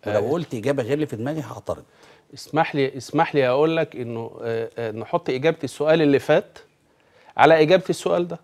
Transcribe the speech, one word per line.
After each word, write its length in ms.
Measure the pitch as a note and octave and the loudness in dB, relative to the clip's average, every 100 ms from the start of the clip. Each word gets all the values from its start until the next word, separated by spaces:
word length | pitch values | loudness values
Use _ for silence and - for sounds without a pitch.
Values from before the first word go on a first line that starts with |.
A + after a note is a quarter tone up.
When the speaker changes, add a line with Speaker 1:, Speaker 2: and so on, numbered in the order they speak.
| - | -2
Speaker 1:
ولو 200 | G#2+ G#2 | -2 0
Speaker 2:
آه. 40 | |
Speaker 1:
قلت 220 | E3 D#3+ | -4 -4
اجابه 300 | B2 A2 C#3 | -6 -4 -2
غير 100 | A2+ | -2
اللي 140 | D3 D3+ | -2 -4
في 80 | A2+ | -6
دماغي 260 | A#2+ D#3+ | -6 -8
هعترض. 420 | A#2 G#2+ - E2+ - _ - _ _ | -10 -12 -10 -10 -10 _ -20 _ _
Speaker 2:
اسمح 420 | - - D3 D#3+ D3+ | -20 -6 -2 -2 0
لي، 220 | C3+ C3+ | -2 -4
اسمح 380 | - D3 E3 D3 | -6 -2 0 2
لي 120 | B2+ | 2
اقول 300 | B2+ D#3+ E3 | 2 2 0
لك 180 | D#3 - | -4 -6
انه، 440 | A#2 A#2 A2+ A#2 | -8 -8 -10 -10
آه، 280 | A#2 A2+ A2+ - | -6 -6 -6 -6
آه، 140 | A#2 | -8
نحط 380 | G#2+ - - - | -8 -4 -4 -2
اجابه 280 | B2+ D3 D#3+ | 0 0 0
السؤال 380 | C3 - D3 D#3+ | -6 -4 2 4
اللي 180 | D3+ C#3 | 6 4
فات 400 | - D#3 - - - _ _ _ _ _ _ - | 4 0 0 -18 -20 _ _ _ _ _ _ 4
على 240 | C#3 D#3+ | 6 6
اجابه 220 | D#3 F#3 F3+ | 6 4 2
السؤال 380 | F3 - F3 F3 | -4 -2 -2 -2
ده. 120 | E3+ | -8